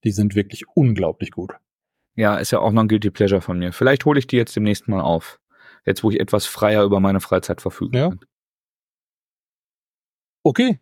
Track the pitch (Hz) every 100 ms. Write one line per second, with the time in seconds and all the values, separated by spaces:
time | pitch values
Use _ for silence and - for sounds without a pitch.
0 | 113 101 104 101 101 - - - 135 104
1 | 87 - - - - - _ _ _ _
2 | _ - 107 104 - - 110 110 110 107
3 | 104 - 101 98 - 90 90 - 131 135
4 | 151 143 127 123 117 - 104 101 - 95
5 | - 82 - - _ _ - - - 98
6 | 110 107 101 107 - - 104 107 101 98
7 | 98 98 - 92 - 90 95 - - 123
8 | 160 190 _ _ _ _ _ _ _ _
9 | _ _ _ _ _ _ _ _ _ _
10 | _ _ _ _ - - 254 180